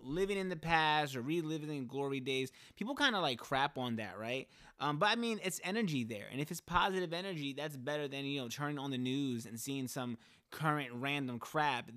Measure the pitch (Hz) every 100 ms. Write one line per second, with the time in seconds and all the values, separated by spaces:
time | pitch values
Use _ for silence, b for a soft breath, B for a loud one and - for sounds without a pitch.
0 | 127 160 196 202 185 170 165 165 156 151
1 | 147 131 123 170 156 156 151 147 123 135
2 | 139 139 127 131 131 B B - 208 285
3 | 285 208 156 123 - 135 143 151 123 113
4 | 104 92 113 131 - B B - 139 147
5 | 208 233 233 214 180 - 175 214 202 143
6 | 113 104 104 127 151 165 - 175 196 190
7 | 175 170 196 165 143 135 156 139 123 151
8 | 143 139 139 143 120 127 147 143 139 127
9 | 127 139 135 120 123 113 139 139 127 139
10 | 123 117 B B _ - 151 151 131 120
11 | 139 143 131 120 - 156 147 123 120